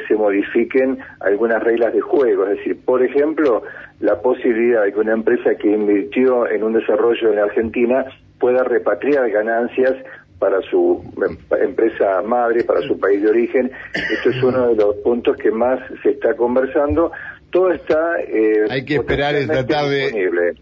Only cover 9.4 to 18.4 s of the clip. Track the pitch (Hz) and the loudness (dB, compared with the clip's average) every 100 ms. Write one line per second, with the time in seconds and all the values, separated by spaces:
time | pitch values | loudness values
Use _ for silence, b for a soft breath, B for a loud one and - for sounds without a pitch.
9.4 | 110 117 120 - 131 131 B B B - | 0 0 -2 0 0 0 B B B -2
10.4 | 98 95 - 92 87 87 - - 90 85 | 0 0 0 2 2 0 -4 -4 -4 -4
11.4 | - - 104 92 110 - 101 95 104 123 | -4 -2 0 0 -2 0 0 0 0 0
12.4 | 117 117 110 90 87 - 95 101 107 113 | 0 0 0 0 0 -2 0 2 2 2
13.4 | 117 131 123 B B - - - - 127 | 2 0 -2 B B -8 -4 -2 -2 0
14.4 | 127 127 120 107 104 101 - 120 - - | 0 2 2 2 2 0 -2 0 0 0
15.4 | 110 110 120 127 - - 107 98 117 113 | 0 2 0 -2 -6 -4 -2 0 0 0
16.4 | 120 127 131 156 147 151 165 B B B | 0 0 0 0 0 0 -2 B B B
17.4 | - 175 185 170 - 156 165 170 - 110 | -4 0 0 0 -2 0 0 -4 -4 0